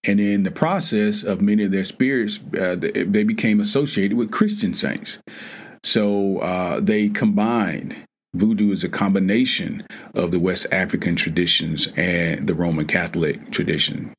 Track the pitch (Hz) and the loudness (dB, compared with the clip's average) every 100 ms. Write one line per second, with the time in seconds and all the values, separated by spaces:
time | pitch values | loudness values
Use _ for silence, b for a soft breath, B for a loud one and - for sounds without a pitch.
0 | - 101 104 101 95 - 156 190 165 107 | 2 2 2 2 0 0 0 0 0 0
1 | 107 104 - 95 101 107 101 95 95 - | 0 0 -4 0 2 2 2 0 -2 0
2 | 131 135 107 104 - - 92 90 - - | 0 2 -2 -4 -6 -2 0 0 -2 -2
3 | - 101 107 110 110 107 104 135 147 - | 2 2 2 2 2 2 2 0 0 0
4 | 98 117 107 - 214 208 101 - 67 - | 0 0 -2 2 2 2 -2 -2 -4 -4
5 | - - - B B B B B - 113 | -8 -14 -16 B B B B B 0 2
6 | 104 101 98 95 90 90 90 58 101 107 | 2 2 0 0 0 -2 -2 0 2 2
7 | 104 104 110 101 110 120 92 - - - | 2 2 2 2 2 2 0 -2 -8 -12
8 | - _ _ 87 107 104 104 95 87 - | -18 _ _ 0 2 4 2 2 -2 -2
9 | 101 98 95 110 127 - 80 71 - B | 0 2 4 2 2 0 -4 -8 -12 B
10 | B - 85 87 90 90 - 92 92 - | B -2 0 2 2 0 0 -2 0 -2
11 | 90 85 - 80 87 - 78 80 - - | 0 0 0 0 2 0 0 -2 -4 -2
12 | 90 87 85 85 - 82 87 80 76 90 | 0 0 0 -2 -2 0 0 0 0 -2
13 | 85 87 78 - - - 90 76 - - | -2 0 -2 -2 -6 -4 -2 0 -2 -4
14 | - | -10